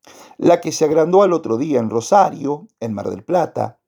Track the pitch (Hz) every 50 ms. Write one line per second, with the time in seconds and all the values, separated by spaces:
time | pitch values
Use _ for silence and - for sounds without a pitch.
0 | _ - - - - - _ - - 170 175 175 - 160 147 - 160 143 156 160
1 | 156 170 180 196 202 180 170 156 - 110 113 113 147 - 127 117 113 107 107 117
2 | 113 - 196 202 180 - - - 131 139 147 156 - - _ - 117 113 104 101
3 | 101 98 98 95 - - 175 180 156 - - 123 110 110 - _ _